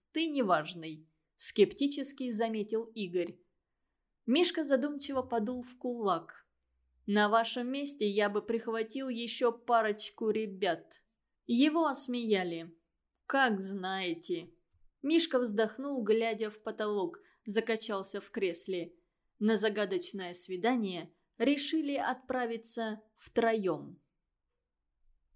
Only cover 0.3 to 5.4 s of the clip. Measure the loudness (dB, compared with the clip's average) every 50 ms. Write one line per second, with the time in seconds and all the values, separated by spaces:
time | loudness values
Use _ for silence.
0.3 | 0 0 2 4 2 2 2 -2 -8 -10 -10 -10 -12 -12 -16 _ _ _ _ _
1.3 | _ -4 -2 0 4 4 4 4 4 2 -2 0 0 -2 -6 -6 -6 -6 -6 -4
2.3 | -2 -2 -2 0 -2 -2 -4 -2 -4 -4 -4 -6 -6 -6 -6 -2 -2 -2 -2 -4
3.3 | -6 -12 _ _ _ _ _ _ _ _ _ _ _ _ _ _ _ _ _ 2
4.3 | 4 4 4 4 2 0 0 2 2 2 2 0 -4 -6 -8 -4 -4 -4 -4 -2
5.3 | -2 -2